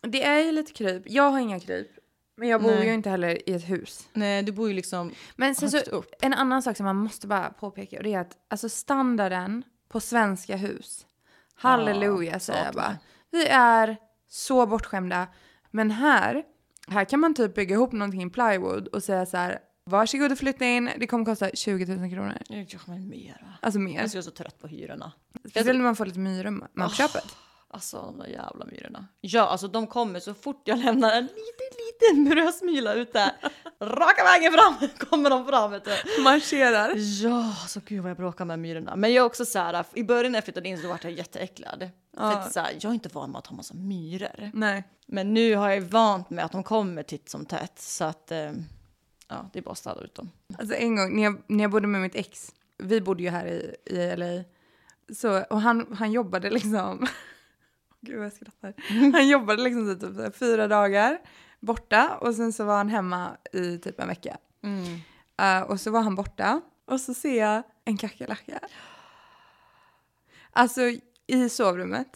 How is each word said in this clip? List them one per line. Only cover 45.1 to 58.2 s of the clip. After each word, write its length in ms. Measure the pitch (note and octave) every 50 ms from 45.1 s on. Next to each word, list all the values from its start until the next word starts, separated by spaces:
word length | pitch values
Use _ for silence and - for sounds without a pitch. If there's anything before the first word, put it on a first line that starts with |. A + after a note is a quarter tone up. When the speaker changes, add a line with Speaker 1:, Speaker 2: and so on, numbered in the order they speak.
| - G3+ F#3+ G3+ A3
Speaker 2:
nu 220 | A3 A3+ A3+ G#3+
har 140 | G3+ G3+ G3+
jag 120 | G3 G3+
vant 480 | F#3 F3 G3 A3+ A3+ G#3+ G3+ F#3 F3+ -
med 160 | F3 E3+ D#3+
att 60 | D#3+
de 120 | - F#3+ F#3
kommer 400 | - A3 A3 G#3 F#3 F3 D#3+ D3+
titt 260 | - D#3 C#3+ _ -
som 160 | - C#3+ D3+
tätt, 340 | - F3 D3+ - F3+ _ -
så 240 | - - - - F3
att, 280 | D#3 D#3+ _ _ -
eh, 200 | E3 D#3+ D3+ D3 D3 - D#3+ - - - - _ _ _ _ _ _ _ _
ja, 220 | _ - - - F#3+ _
det 60 | G#3
är 40 | -
bara 80 | -
att 60 | -
städa 240 | - - - - -
ut 140 | - - _
dem. 160 | - - F3 _ _ _ _ F#3 F3
Speaker 1:
Alltså, 160 | A3+ G#3 A3+
en 200 | - A#3 A#3 A3+
gång 200 | G#3 F#3+ F#3+ G3
när 80 | G#3+ G#3+
jag, 180 | G#3 G3+ - -
när 160 | _ G#3+ G#3 G#3+
jag 80 | G#3
bodde 160 | G3 A3 G3+
med 140 | - G3+ F#3+
mitt 140 | F#3 F#3 -
ex, 360 | A3 F#3+ - - - - - _ _ _ _ _
vi 240 | _ - F#3 A3 A3+
bodde 220 | F#3 F#3+ F#3+ F3 F3+
ju 60 | F3+
här 160 | E3+ F3 F3
i, 300 | F3 E3+ E3+ - - - - _
i 140 | - F#3 F3+
L 200 | F3 F3 F3 F3
A. 220 | F3 F3 F3 F3+ F3+ _ _ _ _ _ _ _ _ _ _ _ _ - G#3+
Så, 300 | - - A3+ G3 F#3+ F#3+
och 180 | - - G#3+
han, 340 | G#3+ A#3+ A#3 A3+ A#3 - A3+ G3
han 120 | A3+ G#3+
jobbade 380 | G#3+ B3 A#3 F3+ F#3 F#3 F#3 G3+
liksom, 580 | G#3+ B3 G3 G#3 G#3+ G#3 F#3 G3 F#3+ - B3+ B3+ - - - - - _ _ _ _
<laughs> 480 | _ _ _ _ _ _ _ _ _
gud 160 | - A3+ C4
vad 80 | A3+